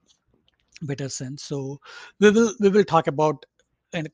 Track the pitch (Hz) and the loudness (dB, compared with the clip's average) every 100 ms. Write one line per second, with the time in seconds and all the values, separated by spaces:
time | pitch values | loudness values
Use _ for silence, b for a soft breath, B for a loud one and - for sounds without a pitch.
0 | _ _ _ _ _ _ _ - 143 135 | _ _ _ _ _ _ _ -14 -10 -10
1 | 135 - 131 143 - 143 135 143 B B | -10 -10 -12 -14 -10 -10 -10 -14 B B
2 | B B 208 214 226 185 202 208 - 160 | B B 4 6 2 2 2 2 2 2
3 | 160 143 156 143 - _ _ _ _ 175 | 0 0 0 -2 -10 _ _ _ _ -10
4 | 156 | -10